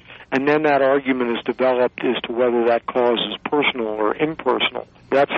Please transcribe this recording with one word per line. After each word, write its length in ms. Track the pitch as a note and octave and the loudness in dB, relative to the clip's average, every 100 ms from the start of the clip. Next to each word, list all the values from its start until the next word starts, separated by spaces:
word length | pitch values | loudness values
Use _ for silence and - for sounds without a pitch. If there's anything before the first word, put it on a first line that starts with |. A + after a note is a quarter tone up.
| - - - | -18 -20 -6
and 160 | C3+ C#3 | -2 0
then 160 | D3+ | 2
that 180 | D#3 C#3 | 2 4
argument 500 | C3+ C#3+ C3 B2+ A#2+ A2+ | 4 2 0 -2 -2 -2
is 60 | |
developed 600 | - A#2 B2+ B2+ B2 - | -4 0 0 2 0 0
as 100 | C#3 A2+ | -2 -2
to 100 | - | -4
whether 340 | A#2 B2 A#2+ A#2 | 0 2 2 2
that 200 | A#2 - | 0 0
cause 320 | B2+ A#2+ A2+ G#2+ | 0 2 2 -2
is 80 | G#2+ - | -8 -4
personal 380 | D3 C#3 C3 A2 | 0 0 -2 -4
or 260 | G#2+ G#2+ | -2 -2
impersonal. 720 | - D#3 D#3 B2+ A#2 - A#2+ - _ - | 0 -4 -2 -2 -2 -2 -6 -12 _ -2
That 180 | C3+ C#3+ | 0 2